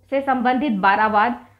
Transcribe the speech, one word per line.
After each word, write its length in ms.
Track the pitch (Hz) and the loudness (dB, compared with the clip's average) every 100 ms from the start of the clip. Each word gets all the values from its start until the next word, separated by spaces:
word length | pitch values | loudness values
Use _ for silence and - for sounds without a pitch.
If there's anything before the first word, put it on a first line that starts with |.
| - | -6
से 100 | 269 | -4
संबंधित 520 | 269 254 247 254 294 | -2 -2 0 0 0
बारह 340 | 202 190 202 214 | 0 2 2 2
वाद, 280 | 214 233 240 - _ | 2 0 -4 -14 _